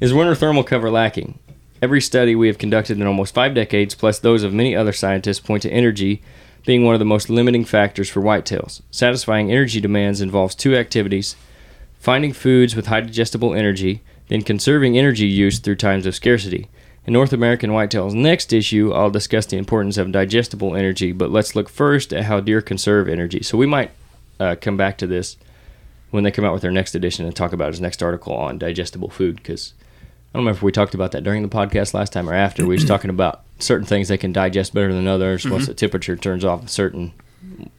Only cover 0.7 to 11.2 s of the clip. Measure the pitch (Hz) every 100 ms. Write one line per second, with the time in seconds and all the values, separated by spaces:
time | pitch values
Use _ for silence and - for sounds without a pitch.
0.7 | 127 113 113 110 - - - - - -
1.7 | - 127 143 - 131 120 113 110 104 107
2.7 | 110 104 104 101 98 98 - 131 131 107
3.7 | 104 101 - 110 104 113 117 101 101 127
4.7 | 98 107 101 95 95 104 98 - 107 107
5.7 | 120 120 101 98 104 - - - - -
6.7 | 123 120 113 107 107 - 117 123 120 113
7.7 | 107 101 - 98 101 101 104 - 98 -
8.7 | - - - 123 123 - 107 104 120 131
9.7 | 110 101 104 101 101 95 98 92 - 135
10.7 | 127 113 117 101 98